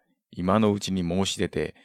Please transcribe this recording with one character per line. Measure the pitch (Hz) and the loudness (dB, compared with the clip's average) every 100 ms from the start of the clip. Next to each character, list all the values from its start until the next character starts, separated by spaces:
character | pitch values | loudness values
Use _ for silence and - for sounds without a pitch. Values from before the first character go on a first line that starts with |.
| _ _ _ | _ _ _
今 | - 92 104 | -6 2 4
の | 110 | 4
う | 101 | 2
ち | - | -2
に | 95 | -2
申 | 85 90 95 | 0 0 0
し | - | -2
出 | 87 | -4
て、 | - 78 - | -2 -6 -8